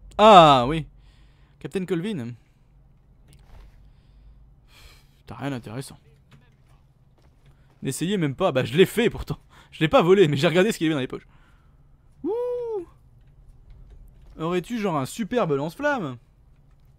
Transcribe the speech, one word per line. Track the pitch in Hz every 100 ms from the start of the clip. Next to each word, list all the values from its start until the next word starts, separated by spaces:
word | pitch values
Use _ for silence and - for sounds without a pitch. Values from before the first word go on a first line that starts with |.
| - -
Ah | 220 190 156 131 123
oui. | 160 143 - - - - _ _ _
Captain | 147 196
Colvin. | 180 170 202 180 117 117 _ _ _ - - _ _ - - - - - - - - - _ - - - - - _ - - - - _ -
T'as |
rien | 101 135
d'intéressant. | 127 - 117 - - - - _ - _ _ _ - _ _ _ _ _ _ - _ _ -
N'essayez | 135 - 165 202
même | 147 123
pas. | 185
Bah | 131
je | 117 147
l'ai | 190
fait | 208 233
pourtant. | - - - _ - -
Je | -
l'ai | 156
pas | 262
volé, | 170 196 160
mais | 135
j'ai | 165
regardé | 185 214
ce | -
qu'il | 160
y |
avait |
dans | 151
les | 127
poches. | - - - - - - - - - - -
Ouh. | 302 466 494 494 466 427 339 - - - - - - - - - - - - - - -
Aurais-tu | 160 180 170 240
genre | 202 151
un |
superbe | 127 - 202 247 165
lance-flamme ? | 139 156 165 294 277 147 123 _ _ - - - - -